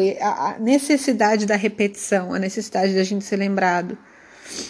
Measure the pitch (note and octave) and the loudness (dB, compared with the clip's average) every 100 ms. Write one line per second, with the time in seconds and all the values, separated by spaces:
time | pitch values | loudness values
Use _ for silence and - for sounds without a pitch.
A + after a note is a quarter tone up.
0 | F#3+ - G#3 - F3+ - A3 C#4 C#4 C#4+ | 2 0 -2 0 -4 -2 2 2 4 0
1 | C#4 A3+ G#3 A3 G#3 G#3 G#3 G#3 G3+ G3+ | 2 2 4 4 2 0 0 0 -2 -2
2 | - G3 F3+ F#3 F#3+ A3+ - F#3 G3 F#3+ | 0 0 0 -4 -2 -4 -4 0 2 2
3 | F#3+ G3+ G3+ G3 G3 F#3+ F#3 F3 F3+ - | 0 -2 -2 -2 0 2 2 2 -2 -10
4 | - - - - - - - | -14 -20 -20 -20 -16 -14 -14